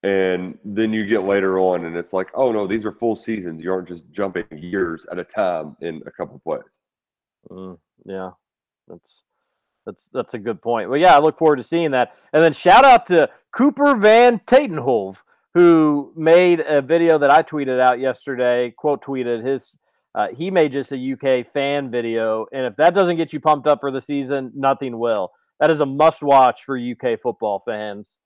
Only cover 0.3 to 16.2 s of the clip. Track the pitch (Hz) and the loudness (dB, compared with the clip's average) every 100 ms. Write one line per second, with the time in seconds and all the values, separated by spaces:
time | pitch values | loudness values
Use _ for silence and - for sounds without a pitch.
0.3 | 90 92 - 104 101 110 110 101 110 95 | -2 -6 -14 -12 -4 -2 -2 -2 -2 0
1.3 | 101 95 95 92 90 85 85 87 95 95 | 0 0 0 0 -2 -6 -10 -8 -8 -8
2.3 | - 131 110 101 110 107 98 117 107 - | -4 -2 -2 -4 -6 -8 -6 -6 -6 -8
3.3 | 110 87 80 82 95 90 87 _ - 98 | -10 -10 -12 -8 -8 -8 -18 _ -8 -8
4.3 | 90 82 76 87 98 90 82 - 90 87 | -6 -12 -14 -10 -6 -6 -8 -12 -14 -12
5.3 | - 95 85 78 - 85 80 - _ 85 | -6 -4 -4 -10 -12 -12 -12 -16 _ -14
6.3 | 67 - 76 - _ _ _ _ _ _ | -14 -10 -10 -12 _ _ _ _ _ _
7.3 | _ _ 92 95 85 _ _ - 95 92 | _ _ -20 -20 -20 _ _ -16 -12 -12
8.3 | - _ _ _ _ _ 87 _ _ _ | -16 _ _ _ _ _ -20 _ _ _
9.3 | _ _ _ _ _ - 98 - 135 117 | _ _ _ _ _ -20 -20 -12 -10 -8
10.3 | 120 104 104 113 117 95 139 180 151 151 | -8 -10 -8 -6 -6 -4 2 6 6 4
11.3 | - 160 143 117 170 165 135 123 _ _ | 2 2 2 -2 -4 -2 0 -2 _ _
12.3 | 151 165 143 175 202 269 240 - 175 143 | 2 2 2 6 8 8 6 4 2 2
13.3 | _ _ - 277 - 285 254 202 226 247 | _ _ 0 0 2 2 4 6 6 6
14.3 | 233 - 254 285 156 127 120 98 101 _ | 4 2 2 2 -4 -2 -2 -2 -12 _
15.3 | _ _ 170 175 165 156 147 139 160 | _ _ 4 6 6 4 0 -4 -4